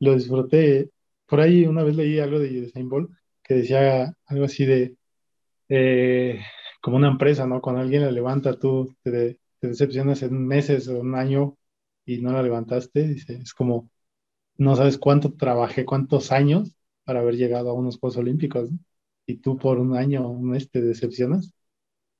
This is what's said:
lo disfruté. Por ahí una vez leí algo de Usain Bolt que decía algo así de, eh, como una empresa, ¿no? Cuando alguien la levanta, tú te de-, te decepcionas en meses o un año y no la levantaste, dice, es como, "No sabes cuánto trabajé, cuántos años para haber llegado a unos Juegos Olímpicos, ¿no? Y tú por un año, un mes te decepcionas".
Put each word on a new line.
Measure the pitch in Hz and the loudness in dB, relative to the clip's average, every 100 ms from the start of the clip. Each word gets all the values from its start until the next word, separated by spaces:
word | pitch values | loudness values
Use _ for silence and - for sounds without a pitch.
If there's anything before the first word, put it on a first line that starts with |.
lo | 139 | 2
disfruté. | 131 120 131 127 151 151 135 143 _ _ _ - | 2 2 -2 2 4 6 4 0 _ _ _ -2
Por | 143 | 2
ahí | 160 175 165 | 6 6 4
una | 160 | 2
vez | 151 151 | 0 0
leí | 151 151 | 0 0
algo | 143 151 | 0 -2
de | 139 127 | -2 -4
Usain | 120 131 127 | -8 -10 -6
Bolt | 135 175 - _ _ | -4 -6 -10 _ _
que | - | -2
decía | 131 117 135 135 131 127 - - | 0 2 2 4 2 -2 -8 -8
algo | 139 139 | -2 -2
así | - 135 | 0 2
de, | 131 123 - _ _ _ _ _ _ - | 2 0 -6 _ _ _ _ _ _ -2
eh, | 135 131 127 127 127 127 110 98 - - - | 2 4 4 2 2 0 -4 -10 -20 -20 -12
como | - 127 | -2 2
una | 143 | 4
empresa, | 131 139 147 131 | 4 2 2 0
¿no? | 127 | -4
Cuando | 131 127 | -4 -4
alguien | 131 143 | 0 0
la | 143 | 0
levanta, | 120 123 135 135 127 | -2 -2 -2 -2 -2
tú | 135 131 131 - | 0 -2 -4 -8
te | - | -6
de-, | 120 120 120 _ _ | -2 -2 -4 _ _
te | 127 | -8
decepcionas | 120 139 127 139 139 | -2 -2 0 -2 -2
en | 127 131 131 | -2 -4 0
meses | 139 143 139 120 | 0 2 0 -2
o | 123 | -6
un | 127 | -4
año | 131 131 139 143 - _ _ _ _ | -4 -2 0 -2 -4 _ _ _ _
y | - 123 | -10 -6
no | 123 | -4
la | 131 | -2
levantaste, | 127 117 113 123 127 143 156 | -2 -2 -4 -4 -4 -2 -2
dice, | 143 - 120 | -2 -8 -14
es | 123 | -12
como, | - 123 120 117 _ _ _ _ _ _ - | -4 -2 -2 -6 _ _ _ _ _ _ 0
"No | 135 127 | 2 4
sabes | 139 135 | 4 2
cuánto | 143 143 147 | 4 4 2
trabajé, | - 131 120 120 - 127 | -2 -2 0 -2 -2 -2
cuántos | 135 135 143 - | -2 0 0 2
años | 135 143 165 208 - _ _ | 2 4 2 0 -8 _ _
para | - 127 | -6 -2
haber | 120 120 | 0 0
llegado | 123 120 123 | 0 -2 -4
a | |
unos | 120 127 120 | -4 -4 -4
Juegos | 127 127 | -6 -4
Olímpicos, | 120 147 151 123 120 | -2 -2 -2 -4 -6
¿no? | 170 _ _ _ _ - | -8 _ _ _ _ -12
Y | 117 | -8
tú | - 131 | -4 -2
por | 135 123 | 0 0
un | 127 127 | 0 0
año, | 135 139 123 | -2 -2 -4
un | 123 123 | -6 -4
mes | 127 135 | -4 -4
te | 123 | -4
decepcionas". | 120 113 117 - 123 180 175 _ _ _ _ _ _ _ | -2 -2 -4 -4 -2 -2 -4 _ _ _ _ _ _ _